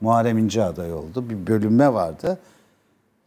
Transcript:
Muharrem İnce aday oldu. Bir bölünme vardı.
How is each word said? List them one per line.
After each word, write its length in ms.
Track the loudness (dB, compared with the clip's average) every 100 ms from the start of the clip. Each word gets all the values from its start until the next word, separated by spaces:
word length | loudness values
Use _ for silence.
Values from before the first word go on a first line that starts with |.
Muharrem 380 | 0 2 2 2
İnce 260 | 0 0
aday 280 | -2 -2 -8
oldu. 380 | -8 -8 -8 -8
Bir 160 | -6 0
bölünme 460 | 0 2 4 4
vardı. 460 | 2 -2 -4 -6 -6 -8 _ _ _ _ _ _ _